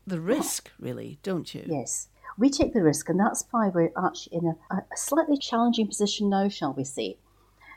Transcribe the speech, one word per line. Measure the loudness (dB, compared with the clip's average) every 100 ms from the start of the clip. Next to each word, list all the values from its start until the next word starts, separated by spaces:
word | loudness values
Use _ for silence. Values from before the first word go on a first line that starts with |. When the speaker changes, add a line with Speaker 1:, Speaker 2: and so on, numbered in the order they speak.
| -6
Speaker 1:
the | -4
risk, | 0 0 0 -6 -10 -12
really, | -10 -8 -10 -10
don't | -6 -6 -6
you? | -10 -6
Speaker 2:
Yes. | -6 -4 -8 -10 _ -16 2
We | 2
take | 4 2
the | 4
risk, | 4 4 0
and | 2
that's | 2 0 -2
why | 0 2
we're | 4 2 2
actually | -2 -4 -6 -2
in | -2
a, | -4 _
a | -6 -6 -8
slightly | 0 2 2 0
challenging | 0 2 2 2 0
position | 0 0 2 2
now, | 2 0
shall | 0 -4
we | -2
say. | -4 -4 -6 -6 _ _ _ _ -20